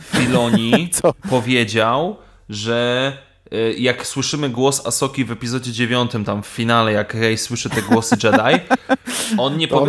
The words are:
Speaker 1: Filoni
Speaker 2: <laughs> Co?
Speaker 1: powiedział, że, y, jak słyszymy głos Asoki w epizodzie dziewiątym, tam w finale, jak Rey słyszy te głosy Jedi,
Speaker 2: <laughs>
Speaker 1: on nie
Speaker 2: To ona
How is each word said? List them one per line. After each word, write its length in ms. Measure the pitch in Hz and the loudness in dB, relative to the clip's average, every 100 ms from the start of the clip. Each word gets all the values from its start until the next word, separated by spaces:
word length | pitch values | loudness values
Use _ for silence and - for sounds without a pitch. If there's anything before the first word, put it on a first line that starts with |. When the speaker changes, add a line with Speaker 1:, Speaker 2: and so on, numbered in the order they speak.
Speaker 1:
Filoni 840 | - - 123 123 120 110 113 127 175 | -4 0 2 2 4 2 4 2 2
Speaker 2:
<laughs> 100 | - | 0
Co? 120 | 175 - - | 0 0 0
Speaker 1:
powiedział, 720 | 127 117 127 113 113 110 131 175 214 - - - | 0 2 2 2 2 2 2 -2 -6 -16 -20 -14
że, 640 | 107 107 117 120 123 135 135 - _ - | -8 -2 0 0 0 -2 -6 -14 _ -10
y, 220 | 107 113 107 | -2 -2 0
jak 280 | 123 120 - | 0 -2 -4
słyszymy 420 | - 127 151 147 | -4 -4 -2 -4
głos 360 | 120 131 139 - | 0 0 0 -2
Asoki 380 | 117 135 135 | -2 -2 -2
w 80 | 117 | -4
epizodzie 400 | 117 120 127 123 | -4 -6 -6 -6
dziewiątym, 520 | 113 120 123 117 113 | -4 -2 0 0 -2
tam 180 | 104 104 | -4 -4
w 40 | 104 | -6
finale, 460 | - 117 117 113 | -4 0 2 2
jak 220 | 104 104 | 0 -2
Rey 240 | 113 113 110 | 0 0 0
słyszy 320 | - 120 - | -4 -6 -4
te 120 | 113 | -4
głosy 340 | 101 113 113 110 | 2 0 2 2
Jedi, 360 | 113 131 113 170 - 262 - - | 4 4 4 2 2 -2 0 -4
Speaker 2:
<laughs> 400 | - 254 233 220 | -2 -6 -2 0
Speaker 1:
on 180 | 131 147 | 0 0
nie 120 | 160 | 0
Speaker 2:
To 80 | |
ona 80 | 139 | 2